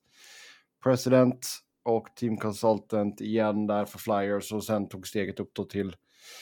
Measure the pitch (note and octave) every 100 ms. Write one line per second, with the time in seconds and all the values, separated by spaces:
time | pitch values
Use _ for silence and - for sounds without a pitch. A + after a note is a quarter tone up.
0 | _ _ - - - - _ _ B2+ B2+
1 | B2+ B2+ B2+ - - - _ _ A#2 A2+
2 | - - A#2+ G#2+ A2 G2+ A2+ G#2 - G#2+
3 | G#2 - G#2+ A2 G#2+ G#2 G#2+ G#2 G2+ F#2
4 | A#2 G2+ G2+ G2+ G2+ G#2+ G#2 G#2+ F#2+ F#2+
5 | F2+ G#2+ F#2+ F#2+ G2 - F#2+ G2+ G2 -
6 | _ _ - -